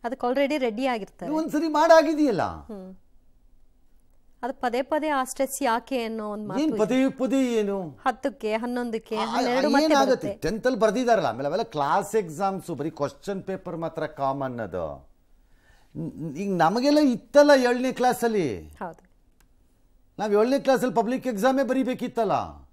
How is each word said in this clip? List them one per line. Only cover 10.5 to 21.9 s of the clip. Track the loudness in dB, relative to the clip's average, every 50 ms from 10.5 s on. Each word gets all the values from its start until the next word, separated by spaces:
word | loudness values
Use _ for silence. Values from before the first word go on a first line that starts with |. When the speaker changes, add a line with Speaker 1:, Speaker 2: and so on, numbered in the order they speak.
| -4 -2 -2
Speaker 2:
ಅಲ್ಲಿ | -2 0 2
ಬರ್ದಿದಾರಲ್ಲ, | 2 2 2 0 2 2 2 2 2
ಆಮೇಲೆ | -2 -2 -2 -4
ಅವೆಲ್ಲ | -4 -2 -2 -4
ಕ್ಲಾಸ್ | -4 -4 -2 0 2 0 0 0 0 -2
ಎಕ್ಸಾಮ್ಸ್, | -2 -2 -4 -6 -4 -4 -4 -4 -4 -8 -8
ಬರೀ | -8 -6 -6 -8
ಕ್ವಶನ್ | -4 -4 -6 -6 -6 -10 -10 -8 -8 -8 -6
ಪೇಪರ್ | -8 -10 -10 -8 -10 -8
ಮಾತ್ರ | -6 -8 -8 -6 -6 -8
ಕಾಮನ್ | -8 -6 -4 -4 -4 -2 -2 -6 -6 -6 -8
ಅದು. | -8 -6 -6 -6 -6 -6 -8 -14 -18 -20 _ _ _ _ _ _ _ _ _ _ _ _ _ _ _ _ _
ನ್-, | -10 -10 -10 -10 -10 -12 -12 -10
ಈಗ | -8 -6 -4
ನಮಗೆಲ್ಲ | 0 4 4 4 4 4 2 4 6 6
ಇತ್ತಲ್ಲ | 6 4 2 0 -6 _ 6 6 8 8 8 6 6
ಏಳನೇ | 2 0 0 0 -4
ಕ್ಲಾಸಲ್ಲಿ. | -2 0 0 0 0 0 -2 0 0 0 -2 -2 -4 -6 -12
Speaker 1:
ಹೌದು. | -16 -14 -14 -14 -14 -14 -18 _ _ _ _ _ _ _ _ _ _ _ _ _ _ _ _ _ _ _ _ _ _ _ -6
Speaker 2:
ನಾವ್ | -2 2 4
ಏಳನೇ | 4 4 4 2 0
ಕ್ಲಾಸಲ್ಲಿ | 2 2 2 2 2 0 0
ಪಬ್ಲಿಕ್ | 0 0 0 -2 -4 -4
ಎಕ್ಸಾಮೇ | -4 -4 0 2 2 2 2 0
ಬರೀಬೇಕಿತ್ತಲ್ಲ. | 0 0 -2 0 -2